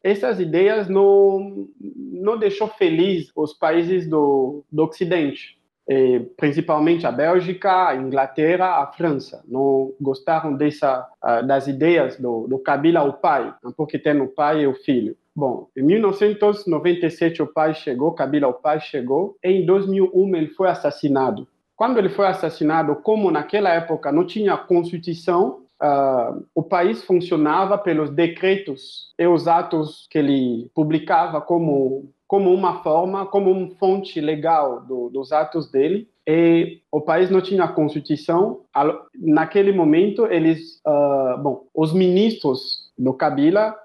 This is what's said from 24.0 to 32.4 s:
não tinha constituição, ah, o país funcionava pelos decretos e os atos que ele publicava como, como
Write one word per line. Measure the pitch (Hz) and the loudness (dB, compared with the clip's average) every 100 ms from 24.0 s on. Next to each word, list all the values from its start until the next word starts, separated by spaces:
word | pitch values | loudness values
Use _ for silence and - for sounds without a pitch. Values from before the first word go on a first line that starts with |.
| 143 | 0
não | 151 180 | 0 0
tinha | 214 202 | -2 -2
constituição, | 156 - 175 170 170 170 165 - 175 233 - _ _ | -2 0 0 0 -6 -8 -6 -2 0 0 -4 _ _
ah, | 147 139 135 127 117 - - | 0 2 2 0 -2 -6 -6
o | 165 | -6
país | 156 180 180 226 | -2 0 0 -2
funcionava | - 180 170 165 151 170 196 202 | 0 0 2 0 2 2 0 0
pelos | 180 156 147 | 0 -2 -2
decretos | 143 170 170 185 196 180 131 - - - - | 0 0 0 0 0 -4 -12 -14 -20 -16 -2
e | 170 | 2
os | 165 160 | 2 2
atos | 170 170 165 156 - _ | 0 0 -4 -4 -10 _
que | 156 | -2
ele | 143 139 127 117 120 | 0 2 0 -4 -6
publicava | - 151 160 156 165 170 156 | -2 0 0 0 0 0 -4
como, | - 170 165 139 131 135 - _ _ | -2 -2 0 0 0 -4 -10 _ _
como | 196 | 0